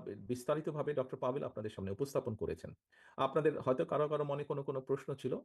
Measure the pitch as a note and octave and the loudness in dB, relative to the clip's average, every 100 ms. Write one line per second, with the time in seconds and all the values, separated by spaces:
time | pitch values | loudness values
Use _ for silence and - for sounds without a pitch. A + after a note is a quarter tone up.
0 | - G#2 G#2 B2 - D3+ D#3 D3+ C#3+ D3 | 2 -10 -4 -4 2 0 0 -2 0 0
1 | B2+ C#3 C3 C#3 C#3 - G#2+ - F#2+ G2 | -2 -2 0 0 -2 -4 -6 -4 -4 -2
2 | C#3+ C#3+ - A2 E2 D#2+ - - _ - | 0 0 0 -2 -2 -4 -8 -14 _ -20
3 | - - C3 D#3 D3+ C#3 - B2+ E3 C#3+ | -18 0 2 6 4 4 2 2 4 2
4 | D3+ D3+ D3 C#3+ C#3+ C#3+ C#3 C3+ C3 C3+ | 2 2 0 -2 0 -2 -2 -4 0 -2
5 | - C#3 B2+ F3 | 0 -4 -2 -2